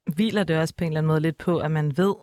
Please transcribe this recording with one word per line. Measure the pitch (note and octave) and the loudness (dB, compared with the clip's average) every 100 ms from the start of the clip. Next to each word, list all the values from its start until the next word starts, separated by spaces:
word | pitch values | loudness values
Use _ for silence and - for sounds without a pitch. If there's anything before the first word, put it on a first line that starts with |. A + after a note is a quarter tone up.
| - | -6
hviler | D#3 A3 G3+ | -2 0 0
det | F3 D#3+ | 0 0
også | D#3+ - | -2 -2
på | |
en | E3+ | -4
eller | D#3 | 0
anden | D#3 | 2
måde | D#3 | 2
lidt | D#3 D#3+ | 0 -2
på, | - E3+ | -2 -2
at | D3+ | 0
man | D#3 D3+ C3+ | 0 0 2
ved | F#3+ F#3+ | 0 0